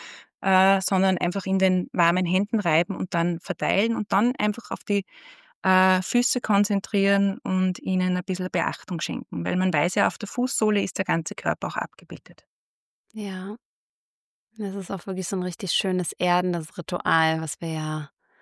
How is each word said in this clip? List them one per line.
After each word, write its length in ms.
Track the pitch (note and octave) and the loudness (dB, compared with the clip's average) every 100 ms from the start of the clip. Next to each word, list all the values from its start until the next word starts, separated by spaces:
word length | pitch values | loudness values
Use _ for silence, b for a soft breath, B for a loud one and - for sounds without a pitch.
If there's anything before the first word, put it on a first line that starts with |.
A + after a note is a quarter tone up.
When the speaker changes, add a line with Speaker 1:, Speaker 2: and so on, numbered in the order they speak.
| B B B _ | B B B _
Speaker 1:
äh, 380 | F#3+ F#3 F#3+ G3 | 2 4 6 4
sondern 380 | - F#3+ F#3+ F#3 | 2 2 2 2
einfach 280 | F3 F#3+ F#3+ | 0 -2 -2
in 140 | F#3+ | 2
den 300 | F#3+ F#3 F3+ | 4 2 0
warmen 340 | - E3+ F3+ F3 | 2 2 4 2
Händen 360 | F#3 G3+ A3 | 0 0 0
reiben 340 | F3+ D#3 E3+ F#3 | 2 2 2 -2
und 180 | F#3 | -2
dann 280 | E3+ F3 E3+ | 0 0 -2
verteilen 560 | - F3 D#3 F3+ A3+ A3+ | -4 -4 0 2 0 -2
und 160 | G#3 | 0
dann 200 | G3 A#3+ B3+ | 2 2 2
einfach 340 | G#3 G#3 - | -2 -2 -6
auf 140 | - - | -10 -2
die, 180 | G3+ - B B B B B | -2 -2 B B B B B
äh, 380 | F#3 F#3 F#3 F#3 | 0 4 4 2
Füße 380 | F#3 A#3+ B3 B3 | 2 0 2 -2
konzentrieren 1000 | - G3+ G3+ G3+ - G3+ G3 G3+ G3 F#3+ | 2 2 4 0 0 0 2 4 2 -2
und 360 | - F#3+ F#3 F3+ | -2 0 0 0
ihnen 360 | F#3 F#3 F3+ F3+ | 0 0 2 0
ein 80 | |
bisschen 260 | F#3 F3+ F#3 | -2 -4 -2
Beachtung 520 | F3+ - - - E3+ | -2 -2 -4 -6 -6
schenken. 420 | - - - F3 | -4 -6 -6 -6
Weil 140 | E3+ F3+ | -2 0
man 160 | F#3 | 0
weiß 220 | D#3+ E3+ - | 2 0 0
ja, 120 | G3 | 0
auf 100 | - | -2
der 120 | G3+ | -8
Fußsohle 520 | - B3+ - G#3+ G#3 | -4 -2 0 0 2
ist 160 | G3 - | -2 -4
der 80 | F#3+ | -2
ganze 300 | E3 D#3+ - | -2 -2 -6
Körper 320 | E3 D#3+ E3+ | -4 -2 -4
auch 80 | - | -6
abgebildet. 680 | - - E3+ - - F3 _ _ _ _ _ _ _ | -8 -12 -16 -16 -16 -20 _ _ _ _ _ _ _
Speaker 2:
Ja. 440 | A3 G3+ F#3 F#3+ A3 _ _ _ _ _ _ _ _ _ - | -10 -8 -8 -8 -10 _ _ _ _ _ _ _ _ _ -8
Das 180 | G3+ G3 | -6 -6
ist 160 | F#3 | -6
auch 140 | G3 G3 | -6 -6
wirklich 200 | F#3 F3+ | -6 -4
so 80 | F#3 | -2
ein 80 | |
richtig 280 | F3+ - F3+ | -4 -4 -4
schönes 420 | - F#3+ F#3 E3+ | 0 0 0 -2
erdendes 640 | - F3+ F3+ F3+ E3+ D#3 - | -2 2 2 2 -2 -4 -10
Ritual, 640 | - F3 F3 E3 D#3+ D#3+ | -6 -4 2 2 4 2
was 180 | D#3+ - | -2 -6
wir 80 | E3 | -6
ja 400 | D#3+ D#3 D#3 D3 _ b b | -4 -4 -4 -6 _ b b